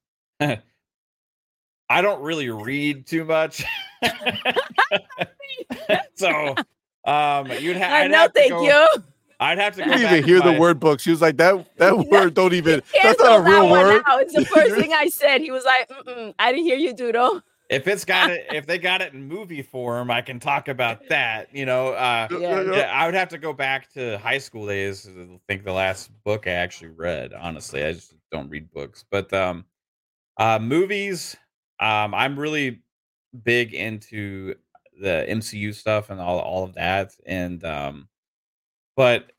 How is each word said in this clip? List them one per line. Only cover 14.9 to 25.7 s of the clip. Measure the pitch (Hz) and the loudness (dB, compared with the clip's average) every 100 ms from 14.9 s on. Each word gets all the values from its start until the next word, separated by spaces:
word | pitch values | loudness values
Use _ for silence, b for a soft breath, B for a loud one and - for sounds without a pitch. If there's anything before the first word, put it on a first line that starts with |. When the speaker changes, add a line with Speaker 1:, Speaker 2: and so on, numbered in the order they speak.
Speaker 2:
I | 311 302 | 0 -2
said. | - 285 269 | 0 0 0
He | 311 | -2
was | 262 | -2
like, | 262 254 254 | 2 2 0
"Mm-mm, | 269 240 247 220 - | -12 -16 -14 -10 -2
I | 233 | 0
didn't | 277 | 0
hear | 330 262 | 0 0
you, | 311 | -2
Doodle." | 233 240 226 254 370 - _ - | -4 -4 0 0 -2 -10 _ -6
Speaker 1:
If | 135 180 | -4 -2
it's | 202 - | -4 -2
got | 185 247 | 0 0
it, | 170 - | -2 -8
if | 151 143 | -8 -6
they | 180 | -4
got | 180 185 | -2 -2
it | 175 | -4
in | 135 139 | -12 -14
movie | 185 190 151 | -14 -12 -14
form, | 127 131 120 120 123 | -12 -8 -6 -6 -4
I | 120 | -4
can | 127 120 | -4 -8
talk | 151 143 143 | -4 -4 -4
about | 127 117 113 - | -4 -4 -4 -4
that, | 151 117 110 - | -2 -2 -4 -8
you | 139 131 | -8 -2
know, | 127 131 | -2 -2
uh, | 117 123 117 113 | -2 0 0 -2
Speaker 3:
Yeah, | 175 | -6
Speaker 2:
Yeah. | 175 190 | -4 -4
Speaker 3:
yeah, | |
yeah. | 185 196 | -2 -2
Speaker 1:
yeah, | 92 | 0
I | 135 165 | 0 0
would | |
have | 185 180 | -2 -4
to | 160 | -8
go | 156 | -10
back | 143 135 135 - | -6 -4 -4 -8
to | 139 123 101 | -10 -8 -6
high | 117 135 | -4 -4
school | - 113 101 | -6 -10 -6
days | 98 98 98 | -4 -4 -8
to | 101 92 90 90 - | -14 -20 -20 -14 -8
think | 98 | -8
the | 101 | -4